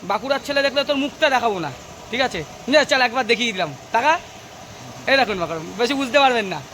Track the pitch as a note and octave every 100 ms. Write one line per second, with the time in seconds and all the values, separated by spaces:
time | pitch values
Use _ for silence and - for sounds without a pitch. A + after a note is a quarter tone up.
0 | F3 G3+ B3 C4+ C4+ C#4 C#4 C4 C#4 C#4+
1 | C#4 - D4+ C4 A#3+ G3 D3+ C3 - -
2 | - A#3 C4 F#3 D3 - - D4 C#4 C4+
3 | B3 A#3+ A3+ A3+ A#3 F#3 E3 C3+ - A3+
4 | C#4 E4+ - - - - - - - -
5 | - C4+ A#3 G3 E3 D#3+ E3+ F#3 A#3+ C#4
6 | C4+ C#4 C4+ A#3+ G3 D#3+ B2+